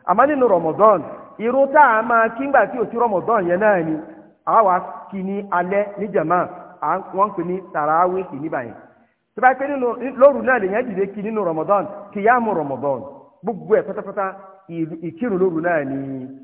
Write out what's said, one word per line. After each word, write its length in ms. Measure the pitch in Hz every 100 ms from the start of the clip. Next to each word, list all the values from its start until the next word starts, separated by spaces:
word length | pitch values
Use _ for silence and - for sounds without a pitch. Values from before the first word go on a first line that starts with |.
| -
Àmọ́ 220 | 196 277
nínú 200 | 285 240
Ramadan, 540 | 175 165 147 220 185 135 - - -
irun 340 | 220 262 277
tá 80 | 302 269 220
a 40 |
máa 260 | 233 233 226
kí 140 | 233 277
nígbà 200 | 240 202
tí 100 | 247
ò 60 | 214
sí 60 | 233
Ramadan 480 | 240 185 160 226 175
yẹn 120 | 175
náà 200 | 214 196
ni, 120 | 160 156 - - - _ -
a 160 | 175
wá 120 | 202 180 180 - -
kí 140 | 196
ní 120 | 190 202 202
alẹ́ 360 | 175 180 202 208 -
ní 100 | 214
jàmá, 260 | 185 156 175 156 - - -
à 160 | 147 180
ń, 40 | - 185
wọ́n 120 | 208
ń 40 | 196
pè 80 |
ní 180 | 170 185 185
tarawih 540 | 165 151 160 180 185 185 135
níbà 200 | 160 156
yẹn. 120 | 117 104 - _ _ _ _ -
Tó 60 |
bá 120 | 254
pé 140 | 262 277
nínú, 200 | 285 240 - 262 262
lóru 240 | 277 247
náà 180 | 220 254
lèyàn 260 | 190 208 254
dìde 200 | 185 196
kí 80 | 208
nínú 220 | 202 220 180
Ramadan, 400 | 160 156 202 - - -
Qiyamu 420 | 208 202 247 226
Ramadan. 460 | 180 147 135 143 127 104 - - _
Gbogbo 320 | 185 190 156 208
ẹ̀ 80 | 220
pátápátá, 380 | 196 190 196 190 190 - - -
ì-, 300 | 165 160 160 165
ìkírun 320 | 156 247 185
lóru 200 | 185 160
náà 220 | 170 165 135
ni, 420 | 139 135 135 127 -